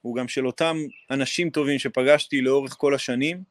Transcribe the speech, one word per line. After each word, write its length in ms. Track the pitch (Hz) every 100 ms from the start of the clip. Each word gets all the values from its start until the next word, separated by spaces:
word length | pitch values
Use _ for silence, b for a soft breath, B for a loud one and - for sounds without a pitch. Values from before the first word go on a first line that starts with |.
הוא 140 | 123 120
גם 120 | 123
של 200 | - 131
אותם 300 | - 165 160 151 - _
אנשים 380 | 135 131 - 175
טובים 300 | 147 139 139
שפגשתי 600 | 127 131 131 147 - 143
לאורך 340 | 127 139 135 -
כל 180 | 143 139
השנים 480 | - 123 143 180 185